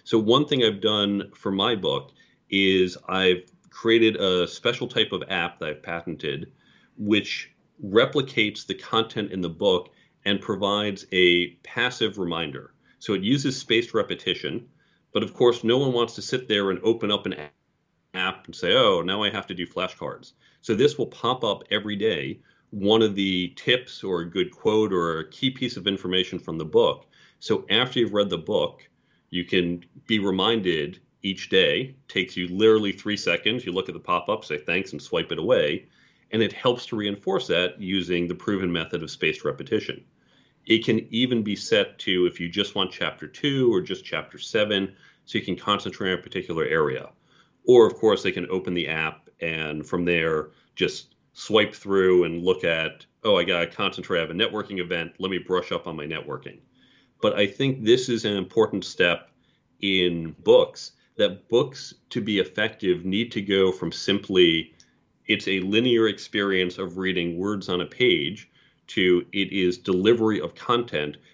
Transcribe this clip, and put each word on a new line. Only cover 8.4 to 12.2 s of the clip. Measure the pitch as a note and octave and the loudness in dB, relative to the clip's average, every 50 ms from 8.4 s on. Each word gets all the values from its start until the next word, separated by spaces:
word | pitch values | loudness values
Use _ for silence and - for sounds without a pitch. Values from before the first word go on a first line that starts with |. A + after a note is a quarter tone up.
| G#2+ G#2 G#2 - - | 0 0 -2 -8 -10
the | - F#2 | -10 -10
content | - - - A#2+ A2+ A2 - - A#2 G#2+ - | -10 -6 -2 0 0 0 0 -4 -6 -6 -4
in | - F#2 | -4 -4
the | F2 E2+ | -6 -6
book | E2 E2+ G#2 G2 F#2 F2 - - _ _ _ _ _ _ _ | -4 0 2 2 2 2 0 -6 _ _ _ _ _ _ _
and | G2+ G2+ F#2+ | -2 -2 -2
provides | - - G2+ F#2 G2+ G2 G2+ G#2 G#2 G#2 G2 F#2+ - - | -2 -4 -4 -2 0 0 0 0 -2 -4 -4 -6 -10 -2
a | F#2+ F2+ F#2 F2 F2 F2 F2 - - _ | 4 6 6 6 6 4 2 0 -6 _
passive | - - - A#2 A#2+ B2+ - - A2 G#2 G2 | -20 -10 -4 -2 -2 -2 -2 -2 -2 -2 -2
reminder. | G2+ | -4